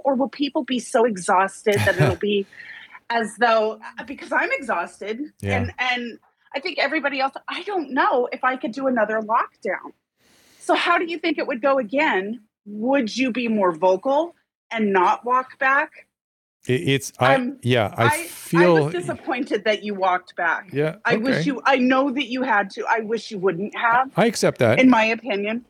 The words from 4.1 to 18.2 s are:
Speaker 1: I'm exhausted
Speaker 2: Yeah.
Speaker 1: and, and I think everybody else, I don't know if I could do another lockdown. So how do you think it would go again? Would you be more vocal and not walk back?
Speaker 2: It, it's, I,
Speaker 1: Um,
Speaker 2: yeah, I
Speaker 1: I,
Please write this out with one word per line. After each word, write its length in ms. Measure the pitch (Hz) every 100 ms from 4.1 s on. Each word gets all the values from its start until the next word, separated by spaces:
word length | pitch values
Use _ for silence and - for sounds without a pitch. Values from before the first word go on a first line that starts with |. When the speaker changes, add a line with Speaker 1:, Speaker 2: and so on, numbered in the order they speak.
| 285 -
Speaker 1:
I'm 200 | 269 349
exhausted 680 | 539 220 180 - - 196 226 302 -
Speaker 2:
Yeah. 160 | 101 101
Speaker 1:
and, 160 | 90 -
and 400 | 254 247 240 - _ _ _ 285
I 40 |
think 200 | - 294
everybody 400 | 277 311 277 269
else, 140 | 269 - -
I 160 | 277
don't 280 | 359 392 254
know 360 | 262 370 254 247
if 120 | 254
I 120 | 254 262
could 140 | 294
do 160 | 247 269
another 340 | 247 208 220
lockdown. 720 | 214 240 415 _ 208 170 - - _ _ _ _ _ _
So 140 | -
how 240 | 330 359 349
do 80 | 339
you 140 | 339
think 180 | 339 320
it 80 | 240
would 160 | 262
go 160 | 277 269
again? 640 | 214 269 302 202 196 240 _ _ 202
Would 500 | 208 233 277 214 220
you 160 | 262
be 160 | 233 233
more 240 | 214 185
vocal 600 | 160 185 190 269 277 339 - _ _ -
and 200 | 226 208
not 320 | 190 180 208
walk 360 | 240 254 262 -
back? 480 | 269 277 311 - - _ _ _ _ _ -
Speaker 2:
It, 160 | 123 -
it's, 240 | 139 - -
I, 160 | 127 135
Speaker 1:
Um, 240 | 240 285
Speaker 2:
yeah, 320 | 117 123 98 110
I 100 | 117
Speaker 1:
I, 160 | 320